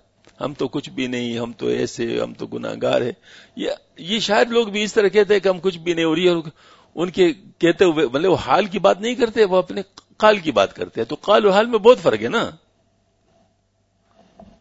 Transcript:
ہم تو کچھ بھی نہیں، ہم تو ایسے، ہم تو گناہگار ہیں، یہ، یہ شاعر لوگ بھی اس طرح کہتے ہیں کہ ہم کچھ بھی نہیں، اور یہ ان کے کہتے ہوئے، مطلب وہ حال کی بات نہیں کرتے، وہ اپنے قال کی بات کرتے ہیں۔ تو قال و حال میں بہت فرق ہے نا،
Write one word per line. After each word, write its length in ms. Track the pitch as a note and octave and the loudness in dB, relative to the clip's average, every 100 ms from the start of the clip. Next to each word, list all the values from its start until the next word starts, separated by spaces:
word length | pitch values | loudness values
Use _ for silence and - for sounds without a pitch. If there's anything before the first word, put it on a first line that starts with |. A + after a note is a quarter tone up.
| _ _ _ - | _ _ _ -10
ہم 140 | C3+ | -10
تو 140 | D3 C#3 | -6 -6
کچھ 220 | D3+ - | -6 -10
بھی 160 | F#3 B2+ | -6 -6
نہیں، 320 | B2 A#2+ A#2 | -4 -6 -6
ہم 140 | A#2+ | -8
تو 140 | A#2+ B2 | -8 -4
ایسے، 540 | B2 B2+ - A#2 A#1 | -2 -4 -4 -6 -4
ہم 140 | A#1 | -6
تو 120 | - - | -8 -12
گناہگار 540 | - A#2 A2 B2 C3 | -10 -10 -6 -2 0
ہیں، 120 | A#2+ - _ - - - | -2 -8 _ -20 -20 -10
یہ، 140 | - - _ - | -8 -8 _ -16
یہ 220 | D#3+ A3 | -6 -4
شاعر 280 | G3 G#3+ A#3+ | 0 0 0
لوگ 200 | A#3 A3+ | 0 -2
بھی 160 | G3+ | -2
اس 100 | G#3 | -4
طرح 160 | A3+ G3+ | 0 2
کہتے 260 | G3 G3+ | 2 2
ہیں 60 | G#3 | 2
کہ 80 | G3 | 0
ہم 120 | F#3 | -2
کچھ 180 | F3 E3+ | -4 -4
بھی 160 | E3 | -4
نہیں، 100 | E3 | -2
اور 120 | E3 D#3+ | 0 2
یہ 140 | F3+ F3 D#3+ - _ _ _ | 2 0 -4 -16 _ _ _
ان 160 | - F3+ | -6 -4
کے 220 | F3+ F3+ D3+ - - | 2 2 2 -10 0
کہتے 260 | E3+ E3 | 2 4
ہوئے، 220 | F#3 D#3 C#3+ | 2 4 0
مطلب 240 | B2+ F#3 | 0 2
وہ 60 | D3 | 0
حال 300 | G#2 D3+ G3+ | 2 2 2
کی 120 | F#3+ | 2
بات 220 | F#3 G3 | 2 2
نہیں 140 | A3 | -2
کرتے، 300 | A#3+ A#3 A3+ | -2 -2 2
وہ 120 | G#3 F#3 | 2 2
اپنے 260 | F3 G3+ F#3+ - _ - | -2 -6 -10 -16 _ 2
قال 220 | G#3+ G#3+ | 4 4
کی 140 | D#3 | 0
بات 240 | A2 F#2+ - | 0 0 -2
کرتے 240 | G2+ - | -10 -8
ہیں۔ 80 | A2+ | -8
تو 60 | |
قال 320 | D3+ - G#3+ G#3 | -6 0 2 4
و 40 | |
حال 160 | F#3+ A#3 | 2 2
میں 120 | A#3 | 2
بہت 200 | G3+ B3+ | 4 6
فرق 240 | E3 A2 | 4 0
ہے 60 | A2+ | -2
نا، 220 | A3+ F#3+ D#3+ _ _ _ _ _ _ _ _ _ _ _ _ _ _ _ _ _ _ - _ | -4 -4 -8 _ _ _ _ _ _ _ _ _ _ _ _ _ _ _ _ _ _ -20 _